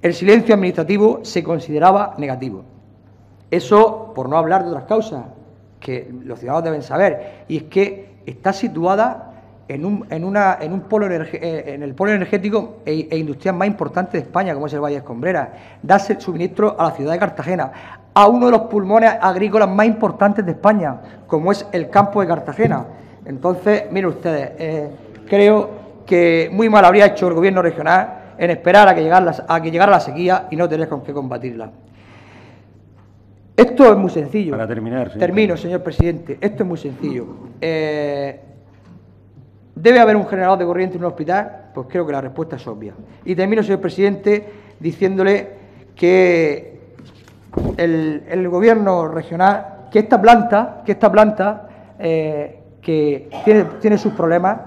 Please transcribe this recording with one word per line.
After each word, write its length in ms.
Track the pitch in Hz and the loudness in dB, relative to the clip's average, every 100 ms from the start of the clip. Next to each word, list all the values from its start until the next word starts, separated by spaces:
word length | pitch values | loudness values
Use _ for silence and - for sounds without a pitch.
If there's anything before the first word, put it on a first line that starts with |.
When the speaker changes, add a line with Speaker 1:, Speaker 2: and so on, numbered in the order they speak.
Speaker 1:
El 120 | 175 | -2
silencio 400 | 170 190 226 226 | -2 4 4 6
administrativo 680 | 208 185 180 156 202 214 240 | 2 2 -4 -2 2 2 0
se 200 | - 180 | -6 -6
consideraba 720 | 160 165 - 151 170 196 202 - | -4 -6 -4 2 4 4 0 -6
negativo. 460 | 143 127 131 95 - - _ _ _ _ _ _ _ | -8 -8 -10 -12 -18 -20 _ _ _ _ _ _ _
Eso, 640 | 175 - 208 220 - - | -4 2 4 4 2 -14
por 160 | - 131 | -10 -4
no 80 | 156 | -2
hablar 260 | 160 185 | 0 -2
de 60 | 175 | -2
otras 140 | 151 | -8
causas 400 | 131 220 220 143 117 - - _ _ _ | -4 -4 -4 -10 -14 -20 -20 _ _ _
que 340 | - 127 - 127 | -10 -10 -10 -18
los 160 | 135 113 | -16 -14
ciudadanos 240 | 120 151 | -6 -4
deben 200 | 165 156 | -4 -6
saber, 600 | 127 139 196 151 - - - | -6 0 0 0 -12 -20 -8
y 100 | 156 | -8
es 60 | |
que 540 | - 190 196 - - - - | -4 -2 -2 -4 -18 -20 -18
está 280 | - 190 | -6 -4
situada 800 | 190 233 160 170 196 233 - - - - - _ | -4 -6 -4 -2 0 0 -4 -16 -20 -20 -20 _
en 160 | 139 | -8
un, 220 | 170 202 - | -6 -6 -6
en 140 | 160 | -8
una, 340 | 175 202 196 - | -4 0 0 0
en 120 | 156 | -6
un 80 | 190 | -8
polo 260 | - 214 202 | -4 -2 -2
energe-, 320 | 175 160 165 | -4 -6 -8
eh, 320 | 170 160 139 | -8 -8 -10
en 80 | 143 | -12
el 140 | 143 135 | -12 -4
polo 160 | 196 | -2
energético 680 | 214 180 202 196 214 170 - - | -2 -2 -4 -2 -4 -6 -12 -6
e, 220 | 156 156 | -6 -4
e 80 | 160 | -6
industrial 380 | 156 139 190 175 | -6 -6 -4 -2
más 120 | 196 | -2
importante 500 | 208 143 180 185 175 | -2 -4 -4 -4 -6
de 60 | |
España, 300 | 131 175 190 | -4 -4 -4
como 140 | 143 147 | -4 -6
es 60 | |
el 60 | 147 | -6
Valle 160 | 143 143 | -4 -6
de 40 | |
Escombrera. 540 | 131 120 160 175 127 - - - | -8 -6 -4 -4 -6 -12 -20 -18
Da 160 | 139 196 | 2 2
se-, 220 | 202 202 | 2 -6
suministro 540 | - 160 175 - 214 - | -4 -6 -6 -2 -2 0
a 60 | |
la 80 | 165 | -2
ciudad 220 | - 139 | -2 -6
de 60 | 170 | -2
Cartagena, 520 | 196 - 139 180 135 - - - - | -4 -4 -6 -4 -6 -10 -20 -20 -2
a 140 | - 208 | 4 6
uno 180 | 240 247 | 6 4
de 60 | |
los 100 | 226 | 2
pulmones 500 | 220 208 190 220 226 190 | 2 -4 2 4 4 2
agrícolas 500 | 185 185 208 214 196 | 0 0 0 2 2
más 180 | 190 220 | 2 2
importantes 580 | 220 202 - 202 202 185 | 2 -2 0 0 0 -4
de 60 | |
España, 500 | 160 202 214 156 123 - - - | 0 2 2 -2 -8 -14 -20 -4
como 260 | 160 170 | -2 0
es 140 | 202 - | -2 -4
el 180 | 180 156 | -8 0
campo 320 | 202 202 208 | 2 2 0
de 60 | 185 | 0
Cartagena. 580 | 160 - 143 220 143 - - - - - | -2 -4 -2 0 0 -8 -18 -20 -20 -16
Entonces, 600 | 135 175 180 208 208 - | -4 -4 -2 0 0 -2
miren 200 | 185 185 | -4 -4
ustedes, 400 | - 175 151 135 - | -4 -6 -4 -6 -8
eh, 340 | 160 156 147 147 - - - | -8 -6 -8 -14 -20 -20 -2
creo 600 | 202 202 214 202 - - - - | 4 6 6 0 -10 -20 -20 0
que 440 | 175 170 165 165 | 2 4 2 0
muy 160 | 185 226 | 0 4
mal 160 | 208 180 | 6 8
habría 200 | 196 202 | 8 6
hecho 200 | 202 180 | 4 -2
el 60 | |
gobierno 280 | 165 190 185 | 2 0 2
regional 760 | 170 160 156 180 220 - - - | -2 -2 0 0 0 -10 -20 -4
en 120 | 175 | -2
esperar 380 | 165 175 196 202 | 0 4 6 6
a 80 | 170 | 4
que 80 | |
llegara 220 | 160 180 165 | 4 4 4
la, 200 | 160 - | -4 -4
a 160 | 165 | -2
que 80 | 160 | -2
llegara 220 | 165 202 | 2 4
la 80 | 190 | 4
sequía 480 | - 139 180 180 - | 2 -4 0 0 -2
y 60 | 156 | -4
no 140 | 175 | -2
tener 180 | 156 160 | -2 -4
con 140 | 143 | -8
qué 100 | 139 | -8
combatirla. 580 | 143 131 123 127 113 110 - - - - - - - - - _ _ _ - - _ _ - - - | -10 -8 -10 -10 -12 -16 -18 -20 -20 -20 -20 -20 -20 -20 -20 _ _ _ -20 -20 _ _ -20 -8 2
Esto 340 | 240 240 262 | 2 8 8
es 60 | 202 | 8
muy 120 | 185 | 2
sencillo. 420 | 165 143 214 185 | -4 -4 -4 -4
Speaker 2:
Para 160 | 131 110 | -4 -6
terminar, 400 | 113 113 127 120 | -6 -6 -6 -6
señor. 100 | 107 | -2
Speaker 1:
Termino, 380 | 175 190 214 165 | -2 2 0 0
señor 240 | 170 180 | -4 -6
presidente. 560 | 175 147 170 160 - - | -6 -2 -2 -2 -10 -6
Esto 240 | 180 208 | -6 -4
es 60 | 185 | -6
muy 80 | 165 | -4
sencillo. 480 | 143 127 147 127 117 - - - | -10 -8 -8 -8 -10 -16 -20 -8
Eh, 800 | 160 160 156 151 147 143 139 - - - _ _ - - - _ _ - - _ _ - | -6 -4 -4 -4 -6 -6 -8 -12 -20 -20 _ _ -20 -20 -20 _ _ -20 -20 _ _ 0
¿debe 240 | 170 247 | 6 8
haber 160 | 226 214 | 6 4
un 120 | 196 | 0
generador 320 | 196 185 190 | -2 0 0
de 60 | 175 | 0
corriente 300 | 175 185 180 | -2 -4 -4
en 80 | |
un 60 | 175 | -8
hospital? 640 | 170 156 190 208 - - | -6 -4 -4 -4 -12 -16
Pues 140 | - 131 | -14 -6
creo 160 | 180 160 | -4 -4
que 80 | |
la 80 | 139 | -6
respuesta 340 | 131 135 160 131 | -8 -10 -10 -10
es 100 | 127 | -12
obvia. 260 | 107 107 98 - - - | -14 -14 -18 -20 -16 -6
Y 100 | 180 | -2
termino, 260 | 190 220 | 0 0
señor 200 | 214 196 | 0 -2
presidente, 680 | 175 180 202 196 208 208 208 - - - | -2 0 0 0 0 0 -2 -20 -20 -8
diciéndole 720 | 160 - 190 190 190 202 - - - - - | -8 -2 -2 2 2 0 -2 -18 -20 -20 -20
que 1000 | - 175 185 180 170 160 143 - - - - - - - - - - - - | 0 2 4 4 4 0 -2 -10 -20 -20 -20 -20 -20 -20 -20 -10 -6 -6 -2
el, 480 | 170 160 156 147 - | 0 0 -2 -6 -6
el 180 | 185 185 | -4 -2
gobierno 600 | 175 226 220 202 180 160 | 2 4 4 2 0 -2
regional, 800 | 160 - 165 185 202 - - - | -6 -8 0 2 2 -6 -18 -2
que 80 | 180 | 0
esta 220 | 220 240 | 4 4
planta, 600 | 214 240 - 202 240 - - | 8 6 6 0 0 -8 -6
que 80 | |
esta 180 | 196 214 | 2 4
planta, 560 | 196 214 214 196 214 - - - - | 6 4 4 -4 -4 -14 -20 -20 -8
eh, 600 | 165 160 156 151 147 - - - | -2 -2 -2 -6 -8 -14 -20 -14
que 500 | - 156 151 139 - - | -2 0 0 -2 -8 -4
tiene, 220 | 208 214 170 - | 4 4 4 -2
tiene 160 | 220 208 | 0 2
sus 160 | 208 | 0
problemas 460 | 208 165 170 180 226 | -2 0 2 0 -4